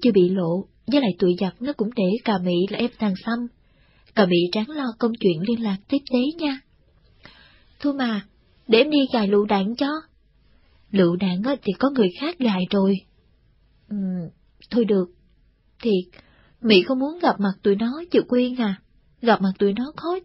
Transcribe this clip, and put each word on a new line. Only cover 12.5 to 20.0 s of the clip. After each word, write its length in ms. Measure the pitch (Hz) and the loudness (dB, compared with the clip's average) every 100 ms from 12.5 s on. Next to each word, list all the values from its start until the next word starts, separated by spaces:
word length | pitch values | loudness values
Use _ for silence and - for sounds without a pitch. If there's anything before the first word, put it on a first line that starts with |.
| 185 185 | 0 0
rồi." 240 | 202 196 190 - _ _ _ _ _ _ _ - | 0 2 0 -4 _ _ _ _ _ _ _ -12
"Ừ, 80 | 208 190 180 165 _ _ _ - | -8 -6 -6 -10 _ _ _ -6
thôi 140 | 233 | -2
được. 220 | 214 196 180 _ _ _ _ _ _ _ | 2 0 -2 _ _ _ _ _ _ _
Thiệt, 400 | 240 185 180 - - _ _ _ | 0 0 -2 -16 -20 _ _ _
Mỹ 220 | 226 202 | 4 4
không 160 | 180 262 | 4 -2
muốn 200 | 277 349 | -2 -2
gặp 220 | 330 202 | -2 0
mặt 120 | 196 185 | -2 0
tụi 140 | 214 196 | 0 0
nó, 260 | 233 294 349 | 0 -6 0
chị 80 | 226 - | 0 2
Quyên 280 | 247 247 247 | 0 0 -2
à. 240 | 214 190 _ _ _ _ | -4 -4 _ _ _ _
Gặp 200 | 233 208 | 0 2
mặt 100 | 190 190 | 2 0
tụi 140 | 202 | 0
nó 200 | 208 262 | 0 -6
khó 220 | - | -8